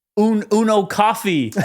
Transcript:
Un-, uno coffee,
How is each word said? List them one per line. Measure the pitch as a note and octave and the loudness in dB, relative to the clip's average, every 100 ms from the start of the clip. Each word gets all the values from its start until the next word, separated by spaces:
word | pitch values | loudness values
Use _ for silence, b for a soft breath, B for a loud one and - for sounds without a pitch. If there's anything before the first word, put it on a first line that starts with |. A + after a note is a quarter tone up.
| _ - | _ 0
Un-, | G#3+ A3 G3+ | 2 2 0
uno | G#3 A3 G#3+ G3 | 0 2 2 0
coffee, | - G#3 A3 G3+ E3 A#2+ D3 | 0 -2 -2 -2 -2 -2 -2